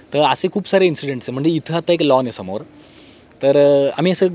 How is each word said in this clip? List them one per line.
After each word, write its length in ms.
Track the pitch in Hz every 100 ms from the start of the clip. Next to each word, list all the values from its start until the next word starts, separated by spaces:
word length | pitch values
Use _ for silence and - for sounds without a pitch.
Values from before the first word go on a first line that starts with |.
| -
तर 40 | 139
असे 300 | 143 131 190
खूप 160 | 208 -
सारे 180 | 190 185
incidents 420 | 143 143 123 123
आहे. 60 |
म्हणजे 160 | 131 156
इथं 240 | 160 -
आता 180 | 170 170
एक 100 | 165
लॉन 220 | 147 131
आहे 80 | 123
समोर, 280 | 107 92 107 - - - - - - _ -
तर, 140 | 139 143
अ, 340 | 143 139 139 -
आम्ही 140 | 180
असं 140 | 175 190